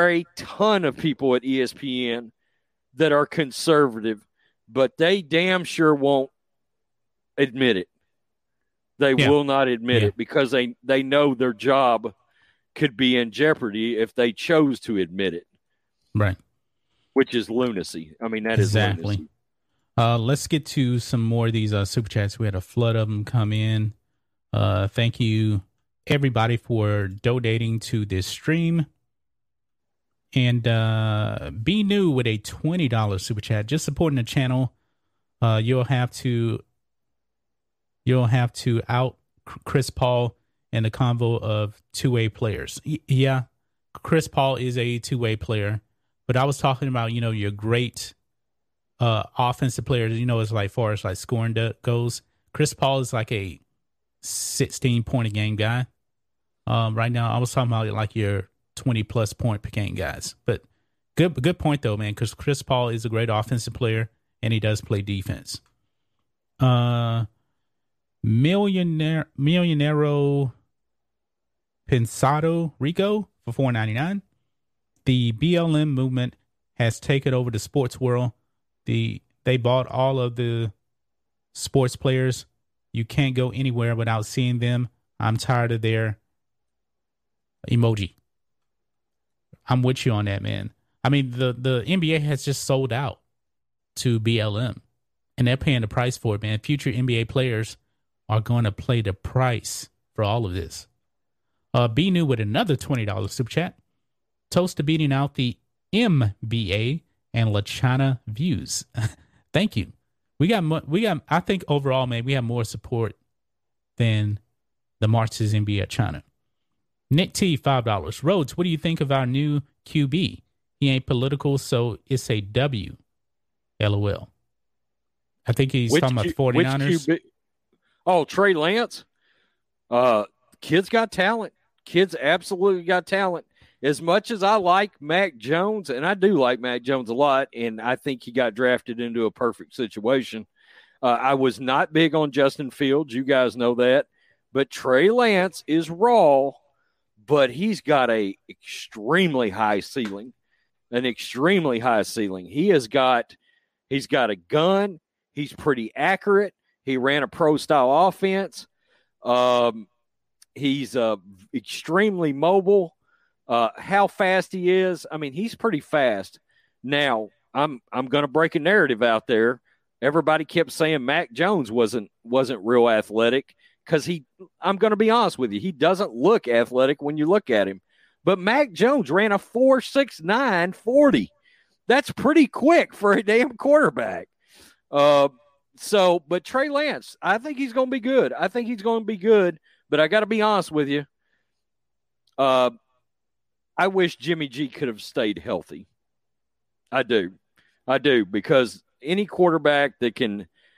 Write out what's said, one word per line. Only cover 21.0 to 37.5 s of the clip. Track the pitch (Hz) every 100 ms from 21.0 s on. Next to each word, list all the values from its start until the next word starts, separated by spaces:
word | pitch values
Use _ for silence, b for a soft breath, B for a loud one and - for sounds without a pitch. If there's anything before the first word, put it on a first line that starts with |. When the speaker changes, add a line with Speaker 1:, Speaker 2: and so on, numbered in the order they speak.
Speaker 2:
some | - 120
more | 113 117 117
of |
these, | 113 107
uh, | 104
super | 98 127 104
chats. | 107 101 -
We | 107
had |
a | 95
flood | - 120 117 113
of | 107
'em | 107
come | 107 120 104
in. | 107 110 110 107 - _ _ _ _ _
Uh, | 107 101 98 98
thank | - 117 -
you, | 113 110 107 101 - _ _ _ -
everybody, | 147 139 117 113 117
for | - 113 104 104 95
donating | 98 120 123 117 113 113 113
to | - 113
this | 104 95 -
stream. | - - 165 165 170 147 _ _ _ _ _ _ _ _ _ _ _ _ _ _
And, | 135 123 120 117
uh, | 113 110 110 110 107 107 - - 107
Be | 110 214
New | 202 202 180
with | 127 117
a | 107
twenty | - - 156 180 135
dollar | 113 107 92
super | - 107
chat. | - 110 107
"Just | 156
supporting | - 143 165 135
the |
channel. | 113 147 127 127 127 _ _ _ _ _ _ -
Uh, | 113 110
you'll | 113 127
have | 120 127 123
to, | - 127 117 117 113 - _ _ _ _ _ _ _ _